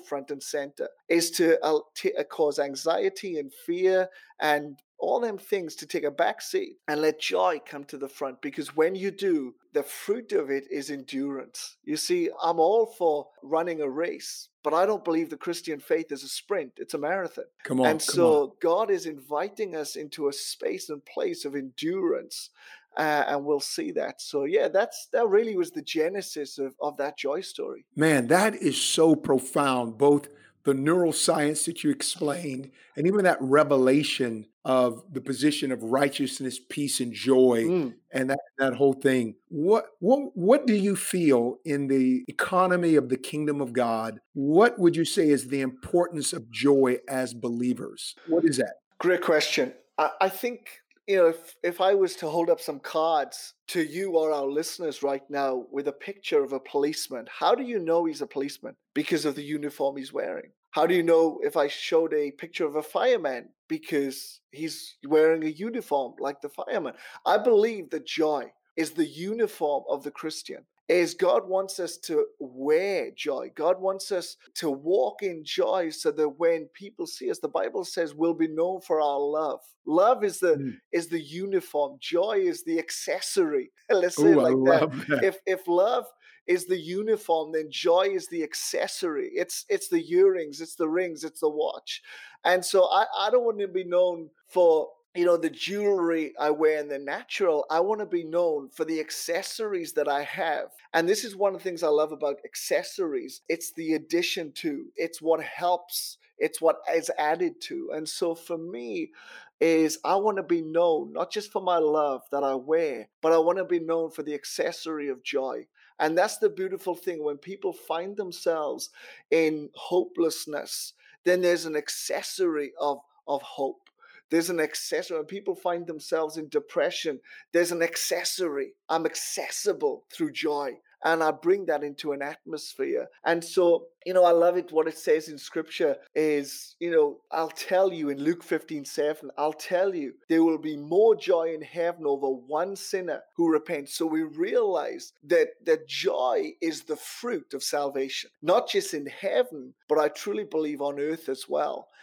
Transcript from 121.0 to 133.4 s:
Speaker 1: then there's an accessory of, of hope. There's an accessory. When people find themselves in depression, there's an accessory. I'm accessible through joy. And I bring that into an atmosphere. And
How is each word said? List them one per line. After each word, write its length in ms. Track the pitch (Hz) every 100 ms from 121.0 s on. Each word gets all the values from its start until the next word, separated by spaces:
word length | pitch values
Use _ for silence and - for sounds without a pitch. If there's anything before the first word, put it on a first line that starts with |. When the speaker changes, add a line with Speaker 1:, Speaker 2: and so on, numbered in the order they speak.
| _ _ 175
Speaker 1:
then 160 | 180
there's 240 | 175 170 160
an 100 | 151
accessory 960 | 147 - - - - - 180 151 143 -
of, 200 | 147 143 _ _ -
of 140 | 139
hope. 480 | - - 135 - _ _ - - -
There's 220 | 165 170
an 80 | 170
accessory. 580 | 156 - - 160 180 165
When 80 | 151
people 300 | 196 196 180
find 320 | 180 175 170
themselves 500 | 156 - 165 151 160
in 120 | 156
depression, 680 | 147 143 175 156 180 160 131 - - -
there's 200 | 170 175
an 100 | 175
accessory. 920 | 165 - - 175 175 - 175 139 135 - -
I'm 180 | 165 160
accessible 960 | - - - - - 202 175 147 - -
through 200 | - 151
joy. 400 | 135 160 143 139 - _ _
And 180 | 160 165
I 80 | 156
bring 380 | - 170 196 170
that 160 | 147
into 280 | 147 139 156
an 120 | 139
atmosphere. 840 | 143 160 - 151 - - 135 131 - _
And 200 | - 170